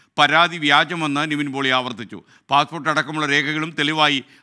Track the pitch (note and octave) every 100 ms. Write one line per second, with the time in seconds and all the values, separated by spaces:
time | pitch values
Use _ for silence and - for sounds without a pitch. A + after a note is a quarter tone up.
0 | _ - D3 D#3 E3+ E3+ D3 C#3+ D#3+ E3+
1 | D#3 C#3+ D#3 D3 D3 C3+ C3+ B2+ B2+ A#2
2 | G#2 G2 - _ - C#3 D3 E3 D3 D3+
3 | C#3+ D#3 D3 C#3+ C#3+ D#3 D#3+ D#3+ D3 D#3
4 | D3+ C#3+ - -